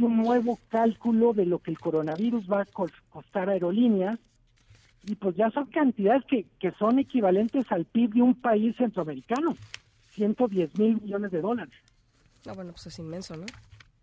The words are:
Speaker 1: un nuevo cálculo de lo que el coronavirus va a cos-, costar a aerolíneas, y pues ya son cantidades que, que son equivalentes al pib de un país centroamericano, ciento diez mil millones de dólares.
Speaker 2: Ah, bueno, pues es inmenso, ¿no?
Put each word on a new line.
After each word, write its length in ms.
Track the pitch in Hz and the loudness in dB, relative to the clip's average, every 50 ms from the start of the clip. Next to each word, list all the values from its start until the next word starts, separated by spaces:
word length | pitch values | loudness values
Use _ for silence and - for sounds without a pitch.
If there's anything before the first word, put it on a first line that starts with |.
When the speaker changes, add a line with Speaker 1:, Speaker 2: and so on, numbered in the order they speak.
Speaker 1:
un 160 | 240 233 233 226 | 2 2 2 2
nuevo 420 | 220 233 247 247 226 240 233 - _ - | 2 2 2 2 2 0 -4 -4 _ -4
cálculo 640 | - 226 233 233 220 - - 240 226 220 233 240 220 | 0 2 2 2 0 0 -2 0 2 4 4 4 4
de 120 | 208 185 | 2 2
lo 140 | 175 175 156 | 0 0 -2
que 120 | - - | -4 -6
el 80 | 160 - | -8 -6
coronavirus 720 | - 170 156 156 156 156 156 175 214 240 226 233 190 175 | -4 -2 -2 -2 -2 -2 -4 -2 -2 -2 -2 -2 -2 -2
va 100 | 202 202 | -2 -2
a 40 | 196 | -2
cos-, 260 | - - - 190 160 - - _ _ | -4 -6 -6 -6 -6 -6 -12 _ _
costar 400 | - 156 - _ - 208 185 196 | -20 -20 -18 _ -6 -4 -2 0
a 40 | 196 | -2
aerolíneas, 640 | 185 175 175 190 220 247 240 214 190 180 196 233 226 _ _ _ _ _ _ _ _ _ _ - - _ _ _ _ - | 0 0 0 2 2 2 4 4 2 0 -2 -2 -6 _ _ _ _ _ _ _ _ _ _ -20 -20 _ _ _ _ -10
y 100 | 190 208 | -10 -8
pues 180 | - 196 196 170 175 | -4 -4 -4 0 0
ya 120 | 220 226 | 0 0
son 160 | - 294 277 - | 0 -2 -6 -4
cantidades 580 | - 330 302 262 - - 196 196 240 269 - | -2 0 2 2 0 2 2 2 2 2 2
que, 200 | - 277 226 - _ _ - | 0 -2 -2 -2 _ _ -6
que 120 | - 180 | -6 -6
son 280 | - - 208 220 247 269 | -4 0 0 2 2 2
equivalentes 720 | 277 - - 254 208 185 185 196 220 226 - 277 240 - | 0 0 0 0 2 4 4 4 2 0 0 -2 -2 -2
al 140 | 220 175 170 | -2 -4 -4
pib 280 | _ - 233 240 226 208 | _ 0 0 0 2 4
de 80 | 240 | 4
un 140 | 240 254 254 | 4 4 4
país 400 | - - 240 220 208 214 233 220 | 2 2 0 2 2 2 0 0
centroamericano, 800 | - 247 226 - 190 165 151 147 131 - - 233 262 320 330 220 - - - - - _ _ _ _ _ _ | 0 -2 -2 0 -4 -6 -6 -6 -10 -6 -4 -2 -2 0 -2 -4 -4 -10 -20 -20 -20 _ _ _ _ _ _
ciento 380 | - - 208 202 214 - 254 226 | -6 -2 -2 -2 0 0 0 0
diez 280 | 196 185 170 147 - 196 | 0 0 -2 -2 0 0
mil 220 | 214 226 226 208 | 2 2 2 0
millones 300 | 208 202 202 202 208 202 | -2 -6 -6 -6 -6 -4
de 80 | 180 160 | -4 -4
dólares. 340 | 160 208 240 233 170 - - - _ _ _ _ _ _ _ _ _ _ _ _ - | -2 -2 -4 -4 -6 -10 -16 -20 _ _ _ _ _ _ _ _ _ _ _ _ -18
Speaker 2:
Ah, 60 | 220 208 | -16 -14
bueno, 180 | 190 185 175 170 | -14 -14 -16 -16
pues 140 | - - 170 | -16 -18 -18
es 120 | - - | -16 -14
inmenso, 380 | 165 160 165 185 190 - 170 156 | -14 -12 -12 -12 -12 -14 -14 -14
¿no? 80 | 175 214 - - - - - - - _ _ _ | -14 -16 -18 -20 -20 -20 -20 -20 -20 _ _ _